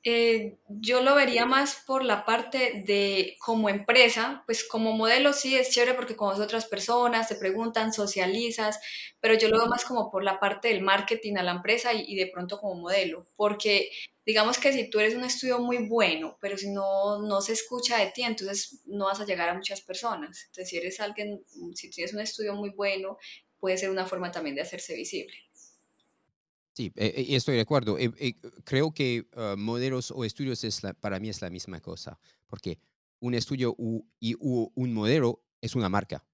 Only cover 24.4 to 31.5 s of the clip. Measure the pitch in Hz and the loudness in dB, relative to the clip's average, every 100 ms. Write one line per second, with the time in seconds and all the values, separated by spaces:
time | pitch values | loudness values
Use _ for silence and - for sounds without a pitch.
24.4 | 156 139 - 180 - 127 - 156 - - | -6 -6 -8 -10 -10 -10 -8 -8 -10 -18
25.4 | _ _ - _ _ _ _ _ _ _ | _ _ -20 _ _ _ _ _ _ _
26.4 | _ _ _ - 107 - 104 131 131 135 | _ _ _ -8 -8 -2 -2 -2 0 0
27.4 | - 123 110 147 107 87 117 - 135 - | 2 0 2 2 2 0 -2 -2 -6 -6
28.4 | 120 - - 135 156 156 135 120 - 120 | -18 -20 -2 0 0 0 -2 -2 -6 -8
29.4 | 107 101 107 120 131 127 120 135 113 - | -6 -4 -4 -2 -2 -4 -6 -6 -8 -6
30.4 | 135 117 113 - 98 - 104 95 107 98 | -6 -4 -6 -6 -8 -8 -6 -6 -6 -8
31.4 | 92 | -10